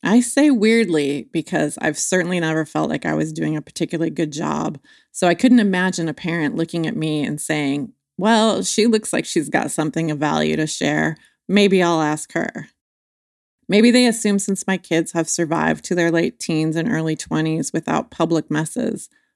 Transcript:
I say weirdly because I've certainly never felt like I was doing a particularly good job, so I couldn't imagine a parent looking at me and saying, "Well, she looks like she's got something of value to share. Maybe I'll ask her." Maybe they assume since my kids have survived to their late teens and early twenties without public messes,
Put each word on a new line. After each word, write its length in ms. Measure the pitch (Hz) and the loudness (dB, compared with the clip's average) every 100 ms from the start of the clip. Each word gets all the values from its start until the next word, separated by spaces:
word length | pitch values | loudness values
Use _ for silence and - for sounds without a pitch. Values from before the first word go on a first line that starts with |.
I 140 | 165 226 | 4 4
say 320 | 240 - 294 | 4 4 4
weirdly 760 | 254 214 226 214 160 143 143 - | 6 4 4 4 2 0 -2 -4
because 480 | 165 151 170 151 - | -6 -4 -2 -2 -2
I've 160 | 156 147 | -4 -2
certainly 440 | - 185 175 180 | -2 0 0 -2
never 260 | 160 156 156 | -2 -2 -4
felt 240 | 156 151 | -4 -2
like 160 | 151 165 | -4 -2
I 80 | |
was 180 | 156 156 | -2 -2
doing 240 | 156 156 156 | -4 -4 -4
a 60 | |
particularly 480 | 147 - 165 170 160 | -6 -6 -4 -2 -4
good 220 | 156 160 | -2 -4
job, 480 | 143 156 151 160 156 _ _ _ | -4 -4 -2 -4 -8 _ _ _
so 160 | - 180 | -2 2
I 80 | 170 | 4
couldn't 240 | 254 240 | 6 6
imagine 480 | 208 185 185 180 165 | 6 2 0 0 -4
a 40 | |
parent 440 | 147 - 170 147 - | -4 -4 -2 -2 -2
looking 320 | 165 170 160 | -4 -2 -4
at 80 | - | -2
me 280 | 156 151 | -2 -2
and 160 | 147 147 | -4 -6
saying, 520 | - 156 143 147 139 _ _ - | -4 -2 -2 -4 -6 _ _ -4
"Well, 460 | 196 226 220 202 | 2 4 2 0
she 240 | 190 - 220 | -2 2 2
looks 240 | 220 220 | 2 0
like 120 | - | -6
she's 240 | - - 151 | -2 -2 0
got 220 | - - | -2 -2
something 400 | - 156 160 165 | -2 -2 -2 -4
of 80 | 151 | -2
value 380 | 151 156 156 156 | -2 0 0 -2
to 100 | 156 | -4
share. 500 | - 151 151 156 160 _ _ _ | -2 -2 0 -2 -4 _ _ _
Maybe 320 | 196 202 185 | 2 4 4
I'll 200 | 175 165 | 4 2
ask 320 | 151 156 - | 0 -2 -6
her." 340 | - - - 151 _ _ _ _ _ _ _ _ _ _ | -6 -6 -8 -16 _ _ _ _ _ _ _ _ _ _
Maybe 240 | 196 233 | 4 6
they 140 | 247 247 | 6 4
assume 340 | 226 214 202 | 2 0 0
since 260 | 196 196 - | -2 -4 -2
my 100 | 185 | -4
kids 360 | - 165 160 | 0 -2 0
have 160 | 170 165 | -4 -4
survived 560 | - 165 160 156 156 | -2 -2 0 0 0
to 100 | - | -2
their 160 | 175 170 | 0 2
late 300 | 165 165 - | 2 -2 -4
teens 340 | - 160 160 | -4 -2 0
and 160 | 160 160 | -2 -2
early 240 | 160 160 | -2 -2
twenties 580 | 160 - 160 160 160 160 | -4 -4 -2 -2 -2 -4
without 380 | 165 - 160 - | -6 -2 -2 -4
public 400 | - 165 165 156 | -4 0 0 0
messes, 580 | 151 160 - - - - _ _ | -4 -4 -4 -6 -6 -12 _ _